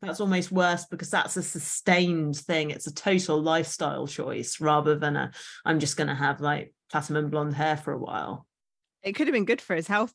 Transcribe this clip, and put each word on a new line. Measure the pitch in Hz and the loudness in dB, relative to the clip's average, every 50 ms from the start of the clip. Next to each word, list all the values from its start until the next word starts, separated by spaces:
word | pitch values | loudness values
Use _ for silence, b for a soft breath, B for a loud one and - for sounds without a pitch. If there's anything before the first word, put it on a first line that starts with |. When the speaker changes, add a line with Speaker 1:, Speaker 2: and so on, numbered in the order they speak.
Speaker 1:
that's | - 185 165 - | -8 -6 -4 -2
almost | 208 196 185 180 180 185 | 2 2 2 2 2 2
worse | 185 185 180 175 175 175 - | 2 4 4 4 4 2 -2
because | - 180 156 175 - | -8 -10 -10 -6 0
that's | - 180 - - - | 0 0 0 0 -2
a | 185 175 | -4 -4
sustained | - - 165 - - - - - 190 180 180 180 175 170 165 156 147 147 | -4 -6 -6 -6 -6 -6 -2 2 4 4 6 6 4 2 2 2 0 -2
thing. | - - - 170 160 151 151 | -4 -2 -2 0 0 0 -2
It's | 151 - - | -4 -6 -8
a | 156 147 | -8 -8
total | - - 202 190 185 185 - 151 156 | -4 0 2 2 2 4 2 0 2
lifestyle | 151 160 160 165 165 165 - - 160 143 139 131 135 | 4 4 2 2 2 -2 -4 -4 -4 -2 -2 -4 -6
choice | 143 143 - - 131 123 117 120 - - - | -6 -6 -6 -6 -6 -4 -6 -6 -6 -6 0
rather | 156 151 151 151 147 151 151 | 2 4 4 4 6 4 2
than | 147 151 147 147 | 2 2 0 0
a, | 139 131 131 B B B B B B B | 0 -2 -4 B B B B B B B
"I'm | - 160 156 | 0 2 2
just | 151 143 - | 2 0 0
gonna | - 151 143 139 | 0 -2 -2 0
have, | 131 143 139 143 - | 0 0 0 0 0
like, | 147 143 147 147 147 - _ _ _ - | 0 -2 -2 -2 -4 -12 _ _ _ -4
platinum | - 151 147 - 151 151 151 147 | -4 -4 -2 0 -2 0 0 0
blonde | 151 151 147 147 143 | 0 0 0 0 -2
hair | 147 156 156 151 | 0 0 0 0
for | 147 - 147 139 | -2 -2 -6 -6
a | |
while." | 123 - - - - 76 - - - - _ _ _ _ _ _ _ _ _ _ _ | -6 -6 -6 -6 -6 -6 -6 -10 -12 -14 _ _ _ _ _ _ _ _ _ _ _
Speaker 2:
It | - 196 202 | -8 -8 -2
could | - 302 | -2 0
have | 277 285 | 2 2
been | 226 196 | 2 2
good | 220 233 - | 2 0 -2
for | - - 185 | 0 -4 -4
his | 165 160 | -2 0
health, | - 202 208 220 - - | 0 2 2 2 0 -4